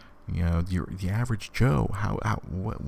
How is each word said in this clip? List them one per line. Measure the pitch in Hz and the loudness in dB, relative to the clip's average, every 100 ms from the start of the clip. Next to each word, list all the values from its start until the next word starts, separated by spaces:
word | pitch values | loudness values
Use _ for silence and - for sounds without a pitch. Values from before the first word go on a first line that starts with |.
| - - - | -20 -16 -6
you | 90 | 0
know, | 85 85 | 2 2
the, | 87 92 - | 2 0 -2
the | 95 92 | -4 -2
average | 104 120 107 - | 0 0 -2 -2
Joe? | - 120 143 113 95 | 2 4 4 2 0
How, | 101 101 | -2 -2
how, | 107 110 - | -2 -2 -4
what, | 90 104 113 | -6 -4 -6